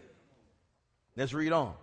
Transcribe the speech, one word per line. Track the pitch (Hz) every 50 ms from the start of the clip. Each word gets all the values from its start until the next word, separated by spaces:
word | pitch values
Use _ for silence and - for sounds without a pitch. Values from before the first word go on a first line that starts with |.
| - - - - _ _ - _ _ _ _ _ _ _ _ _ _ _ _ _ _ _ _
Let's | 113 135 131
read | 127 156 156 156
on. | 165 165 139 107 87 -